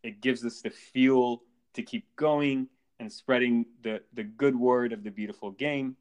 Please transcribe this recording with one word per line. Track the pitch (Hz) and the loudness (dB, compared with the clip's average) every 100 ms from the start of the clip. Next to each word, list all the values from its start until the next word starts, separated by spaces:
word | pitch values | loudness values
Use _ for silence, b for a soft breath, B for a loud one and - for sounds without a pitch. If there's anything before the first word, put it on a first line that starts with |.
It | 117 104 | -12 -4
gives | 131 120 | -2 0
us | 117 - | -4 -8
the | 110 | -12
fuel | - - - 131 131 123 120 _ _ _ - | -12 -10 2 4 6 4 -2 _ _ _ -12
to | |
keep | 113 117 - - | -8 -8 -10 -2
going | 151 147 143 135 131 _ _ _ | 0 2 2 0 -4 _ _ _
and | 113 | -16
spreading | - - 127 123 120 117 _ | -14 0 2 4 2 0 _
the, | 113 110 _ | -8 -8 _
the | 120 | -10
good | 107 110 139 127 | -10 0 2 4
word | 123 123 120 | 2 2 0
of | 113 | -4
the | 104 | -10
beautiful | 101 104 101 104 | -8 -10 -8 -12
game. | 98 143 143 135 131 | -6 -4 -4 -6 -10